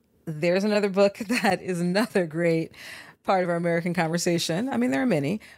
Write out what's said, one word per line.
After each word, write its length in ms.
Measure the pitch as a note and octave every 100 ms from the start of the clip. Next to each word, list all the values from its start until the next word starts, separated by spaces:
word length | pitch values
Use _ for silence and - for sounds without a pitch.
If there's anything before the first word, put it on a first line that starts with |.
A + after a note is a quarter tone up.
| _ _ -
there's 380 | D3+ F3 F#3+ G#3
another 240 | G#3 G3+
book 280 | F#3+ G3+ -
<laughs> 100 | G3 A#3
that 180 | G3 F3+
is 180 | - F3
another 440 | F3 F#3 A3+ G3+ E3+
great 480 | D#3+ E3+ E3 D#3+ - - - - -
part 200 | - F#3+
of 60 | F3+
our 40 | E3+
American 380 | E3+ E3+ F3
conversation. 760 | F3 D#3+ E3+ F3+ E3+ - E3 C4
I 80 | A#3
mean, 140 | B3+
there 120 | C4+
are 40 | C4
many, 340 | D#3+ C#3 G#3+ -